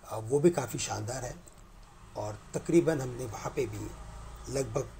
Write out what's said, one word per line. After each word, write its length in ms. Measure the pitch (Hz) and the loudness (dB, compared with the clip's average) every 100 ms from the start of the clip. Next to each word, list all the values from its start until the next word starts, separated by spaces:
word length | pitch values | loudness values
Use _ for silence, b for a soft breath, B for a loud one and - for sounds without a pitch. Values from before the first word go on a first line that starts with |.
| - | -6
अ, 60 | 110 | -6
वो 240 | 110 143 | 2 6
भी 100 | 170 | 8
काफ़ी 280 | 175 131 143 | 6 0 -2
शानदार 460 | - 104 107 127 | -2 -2 -2 -4
है 100 | 123 175 - - - - - - - - | -4 -8 -14 -20 -20 -20 -20 -18 -10 -6
और 220 | 104 104 - | -4 -6 -6
तकरीबन 460 | - - 170 147 156 | -4 6 6 8 2
हमने 240 | 127 120 | -2 -4
वहाँ 280 | 123 101 - - | -6 -6 -4 -2
पे 100 | 117 | -2
भी 200 | 104 104 - - - - - - | -2 -8 -8 -12 -12 -12 -12 -4
लगभग 380 | 135 123 123 127 - | -2 0 -2 -4 -8